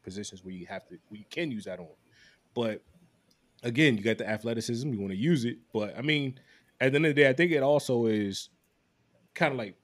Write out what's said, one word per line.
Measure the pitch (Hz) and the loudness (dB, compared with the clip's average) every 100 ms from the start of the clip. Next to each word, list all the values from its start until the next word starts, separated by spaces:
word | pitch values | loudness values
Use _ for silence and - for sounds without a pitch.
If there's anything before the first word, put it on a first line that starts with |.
positions | - 95 101 95 | -14 -12 -12 -14
where | 92 | -14
you | 92 87 | -14 -12
have | 95 - | -14 -14
to, | 87 _ | -20 _
where | 107 | -20
you | - | -12
can | 160 165 | -8 -6
use | 110 98 | -6 -8
that | 90 | -12
arm. | 82 - _ _ _ _ _ 120 | -14 -20 _ _ _ _ _ -4
But | 113 104 - _ _ _ _ _ _ _ | -2 -4 -10 _ _ _ _ _ _ _
again, | 120 117 156 110 | -4 2 4 4
you | |
got | 110 107 | 0 -2
the | 104 | -2
athleticism, | 107 117 113 113 117 143 | -4 -4 -4 -4 -4 -4
you | 110 | -4
wanna | 98 95 | -4 -2
use | 147 156 117 | 2 2 0
it. | - _ | -6 _
But | 110 104 - | -4 -4 -4
I | |
mean, | 143 151 135 131 _ _ _ - | -2 0 -2 -8 _ _ _ 0
at | 131 | 2
the | 143 | 4
end | 160 | 4
of | 143 | 6
the | |
day, | 139 | 6
I | |
think | 135 175 | 6 4
it | 151 | 4
also | 135 147 - 120 117 | 4 2 2 2 2
is | 107 101 95 - _ _ _ _ _ _ _ _ - | 2 0 -4 -10 _ _ _ _ _ _ _ _ -2
kinda, | 160 131 | 0 0
like, | 104 - | -6 -12